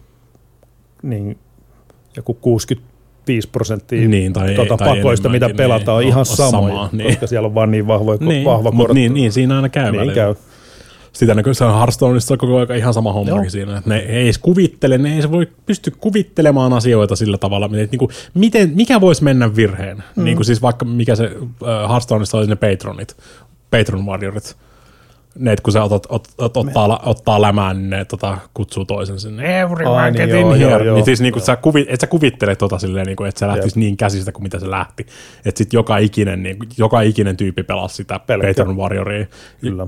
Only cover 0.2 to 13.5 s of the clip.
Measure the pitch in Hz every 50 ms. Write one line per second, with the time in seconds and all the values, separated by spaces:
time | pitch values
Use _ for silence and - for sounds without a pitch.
0.2 | _ _ _ _ _ _ _ _ _ _ _ _ _ _ _ _ - 143 117 104
1.2 | 101 104 - - _ _ _ _ _ _ _ _ _ _ _ _ _ _ - 120
2.2 | - - 117 - - 123 120 107 - - 127 - - - _ _ _ _ _ _
3.2 | - - 123 113 101 - - 120 113 - 110 101 - - 120 113 113 110 104 98
4.2 | 92 95 92 95 95 98 98 107 117 104 117 107 104 - - 101 101 135 117 98
5.2 | 98 120 120 123 123 117 101 107 135 127 117 110 101 117 110 117 123 131 123 135
6.2 | 131 - - - 143 131 117 104 101 98 98 101 101 98 - 107 104 110 117 -
7.2 | 120 117 120 110 110 107 104 110 110 110 107 107 104 107 110 101 107 110 107 104
8.2 | 151 165 160 139 139 131 120 113 110 113 110 120 120 113 127 135 123 117 131 143
9.2 | 127 110 98 127 127 127 135 135 135 131 - 151 135 107 104 98 110 139 - 120
10.2 | 107 104 104 - - - - - - - - - - - - - - - - -
11.2 | 123 113 107 107 104 135 131 - 127 117 104 110 120 120 - - 135 123 127 120
12.2 | 113 - 139 120 131 123 123 127 123 117 123 120 110 123 113 113 110 107 95 104
13.2 | 101 131 170 196 98 90